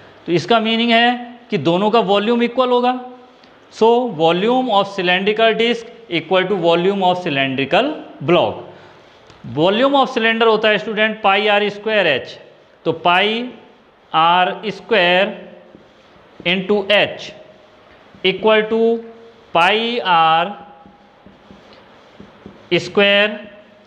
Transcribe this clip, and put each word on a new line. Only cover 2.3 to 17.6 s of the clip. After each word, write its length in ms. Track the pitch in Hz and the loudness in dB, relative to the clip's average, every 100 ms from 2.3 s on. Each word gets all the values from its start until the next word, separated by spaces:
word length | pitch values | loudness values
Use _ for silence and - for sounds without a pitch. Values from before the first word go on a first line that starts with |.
| 240 | 0
इक्वल 280 | 240 240 247 | 0 0 0
होगा। 300 | 247 247 254 - - - - - - - | 2 0 -2 -8 -18 -20 -20 -20 -20 -14
So, 160 | - 226 240 247 156 | 0 2 2 0 0
volume 540 | 160 175 214 254 254 | 0 2 0 0 0
of 180 | 202 196 | 0 0
cylindrical 680 | - 180 180 196 214 226 | -2 0 0 0 2 2
disc 320 | 214 233 233 - - - | 2 0 -2 -8 -20 -8
equal 380 | 165 143 185 180 | -6 0 0 0
to 80 | 202 | 0
volume 460 | 165 170 180 202 | 0 2 0 0
of 200 | 185 180 | 0 0
cylindrical 680 | 175 139 135 131 135 175 269 311 - - | -2 -2 -2 -2 -2 0 0 -4 -14 -8
block। 420 | 139 170 113 92 - - - - - - - - - | 0 2 0 -4 -14 -20 -20 -20 -20 -20 -20 -20 -10
Volume 400 | 120 170 214 269 | -2 0 2 2
of 140 | 277 254 | 2 0
cylinder 360 | 233 226 226 233 | 0 0 2 2
होता 220 | 214 214 | 2 2
है 100 | 208 | 0
स्टूडेंट 420 | 214 208 220 214 | -2 -2 -2 0
पाई 240 | 202 196 214 | 0 2 2
आर 200 | 208 208 | 0 0
स्क्वायर 380 | 202 220 214 175 | -4 -4 0 2
एच, 320 | 127 - - - - _ _ | 0 -4 -16 -20 -20 _ _
तो 80 | 170 160 | -6 -2
पाई 440 | 180 180 202 226 247 - - _ _ _ _ | 0 2 0 -2 -8 -14 -20 _ _ _ _
आर 380 | 160 165 175 180 180 202 | 0 2 4 2 -2 -10
स्क्वायर 600 | 185 - 220 175 180 208 - - - - - - _ _ - - - 175 | -10 -2 0 2 2 0 -4 -16 -20 -20 -20 -20 _ _ -20 -20 -8 -4
into 300 | 190 185 208 196 | -2 -2 -2 0
h 340 | 208 147 - - - - - | 2 0 -4 -16 -20 -20 -20